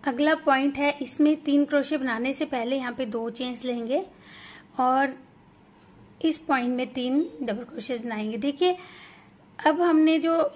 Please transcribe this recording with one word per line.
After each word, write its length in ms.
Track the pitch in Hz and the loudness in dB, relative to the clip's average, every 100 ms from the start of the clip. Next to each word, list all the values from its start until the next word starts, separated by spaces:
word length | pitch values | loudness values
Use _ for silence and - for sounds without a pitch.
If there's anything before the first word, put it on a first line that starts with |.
अगला 300 | - 240 294 311 | -4 0 2 2
point 400 | 302 269 285 277 | 2 2 2 0
है, 140 | 285 | -2
इसमें 440 | 285 262 - 302 302 | -2 -8 2 2 4
तीन 260 | - 285 | 2 2
क्रोशे 320 | 285 294 277 302 | 4 0 0 -2
बनाने 360 | 262 226 254 | -2 -2 -2
से 100 | 277 311 | -2 -4
पहले 300 | 262 233 269 | -2 -2 -4
यहाँ 160 | 247 | -4
पे 140 | 247 247 | -6 -6
दो 220 | 226 233 | -4 -6
chains 340 | 233 254 240 | -6 -8 -6
लेंगे 400 | 254 240 226 285 381 - - - - - - - | -6 -6 -2 -2 -4 -16 -20 -20 -20 -20 -14 -2
और 340 | 254 262 269 262 - - - _ _ _ - - - - | 2 2 0 -4 -20 -20 -20 _ _ _ -20 -20 -20 -4
इस 180 | 320 311 | -2 -2
point 360 | - 269 247 247 | -2 0 0 -2
में 160 | 254 | -4
तीन 280 | - 247 277 339 - | -4 0 0 -2 -6
double 220 | 240 214 | -6 -6
क्रोशेज 380 | 240 320 208 240 | -8 -12 -8 -6
बनाएंगे। 360 | 233 214 214 226 | -6 -6 -6 -2
देखिए 380 | 277 285 359 359 - - - - - - - - | -4 2 2 2 -8 -20 -20 -20 -20 -20 -20 0
अब 220 | 302 311 | 2 4
हमने 380 | 349 311 311 320 | 4 6 6 4
जो 340 | 330 330 - | 2 2 0